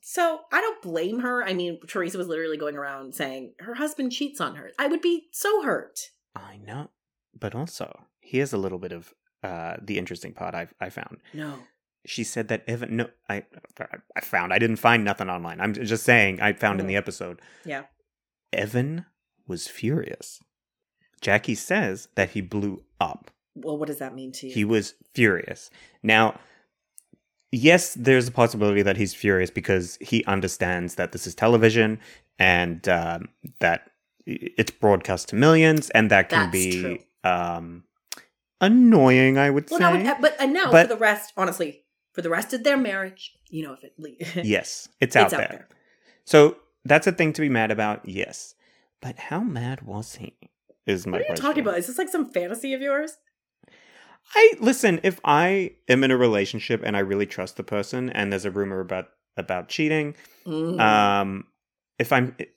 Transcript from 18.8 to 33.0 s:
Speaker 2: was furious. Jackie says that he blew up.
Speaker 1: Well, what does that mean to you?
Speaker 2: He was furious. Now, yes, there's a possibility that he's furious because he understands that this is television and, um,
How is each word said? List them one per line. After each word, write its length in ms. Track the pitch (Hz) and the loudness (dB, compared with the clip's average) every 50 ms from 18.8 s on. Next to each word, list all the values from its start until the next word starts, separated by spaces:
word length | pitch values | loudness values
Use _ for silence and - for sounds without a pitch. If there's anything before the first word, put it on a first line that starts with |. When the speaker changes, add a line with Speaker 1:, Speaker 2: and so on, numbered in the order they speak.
| 127 143 160 170 170 _ _ _ _ _ _ _ _ | -2 -2 -4 -8 -10 _ _ _ _ _ _ _ _
Speaker 2:
was 200 | - 92 85 - | -10 -10 -10 -10
furious. 760 | - - - 113 113 151 160 - - - - - - - - _ _ _ _ _ _ _ _ _ _ _ _ _ _ _ _ | -14 -12 -6 -4 -2 -2 -2 -4 -6 -10 -14 -16 -18 -20 -20 _ _ _ _ _ _ _ _ _ _ _ _ _ _ _ _
Jackie 340 | - 101 101 107 - - 110 | 0 0 0 0 0 -2 -6
says 540 | - - - 180 214 170 101 95 - - - _ | -6 -4 -4 -2 -2 -2 -2 -4 -8 -12 -8 _
that 160 | 104 95 90 | -2 -2 -2
he 100 | - 104 | -4 -6
blew 420 | 92 90 107 104 101 104 92 - - _ _ - | -8 -6 -6 -4 -4 -4 -6 -10 -14 _ _ -6
up. 320 | 90 78 - - _ - _ _ _ _ _ | -6 -6 -6 -10 _ -20 _ _ _ _ _
Speaker 1:
Well, 220 | 143 127 156 151 | -14 -10 -10 -8
what 100 | 147 151 | -8 -8
does 120 | 147 143 - | -8 -10 -10
that 160 | 139 - 123 | -12 -14 -14
mean 160 | 131 131 131 131 | -14 -16 -16 -14
to 140 | - 135 | -14 -14
you? 60 | 131 127 | -8 -4
Speaker 2:
He 120 | 113 104 | -2 0
was 300 | 104 113 107 98 - - _ _ _ - | 2 2 0 0 -2 -8 _ _ _ -2
furious. 560 | 131 117 104 92 - - - - - - - _ _ - _ _ _ | 2 2 2 2 0 -4 -8 -14 -16 -18 -20 _ _ -20 _ _ _
Now, 380 | - 110 110 110 110 107 - - - _ _ _ _ _ _ _ _ _ _ _ _ _ _ _ _ _ _ _ _ _ 135 | 2 4 6 6 6 4 2 -4 -12 _ _ _ _ _ _ _ _ _ _ _ _ _ _ _ _ _ _ _ _ _ -4
yes, 400 | 117 127 160 175 175 170 - - | 4 6 6 6 6 4 -2 -8
there's 340 | 131 117 135 131 127 120 | 0 4 4 6 6 4
a 40 | 123 | 2
possibility 500 | - 127 117 113 - 104 104 104 101 101 | 2 2 2 2 2 2 2 2 4 4
that 160 | 98 101 95 | 4 2 2
he's 160 | 107 101 92 - | 0 -2 -4 -4
furious 360 | - - 104 95 92 92 87 | -2 0 2 2 2 0 -2
because 480 | - 98 - - 98 92 87 87 - - | -4 -4 -2 0 0 0 0 -4 -10 -16
he 240 | 80 - 117 113 - | -6 -2 -2 -2 0
understands 680 | 101 98 98 95 92 - - 92 87 90 87 90 87 - | 0 0 0 -2 -2 -4 -4 -4 -2 -2 -4 -4 -6 -6
that 160 | - 90 - - | -6 -6 -6 -8
this 120 | 90 - | -10 -12
is 80 | 90 - | -12 -4
television 640 | - 110 113 120 110 113 113 107 117 110 107 110 110 - - - - _ _ _ - | 0 4 4 6 6 6 6 6 4 2 2 0 -4 -10 -16 -20 -20 _ _ _ 2
and, 480 | 92 92 90 87 90 87 85 82 - 95 | 4 4 6 4 2 0 -4 -4 0 0
um, 400 | 90 85 | 0 0